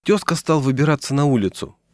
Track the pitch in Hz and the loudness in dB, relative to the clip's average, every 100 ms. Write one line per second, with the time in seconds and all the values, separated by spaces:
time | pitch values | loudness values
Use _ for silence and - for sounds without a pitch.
0 | - 208 - 170 - 156 135 131 151 143 | 0 0 0 -2 0 0 2 0 0 0
1 | - 139 147 123 95 - - - _ | -2 0 2 2 0 -4 -14 -16 _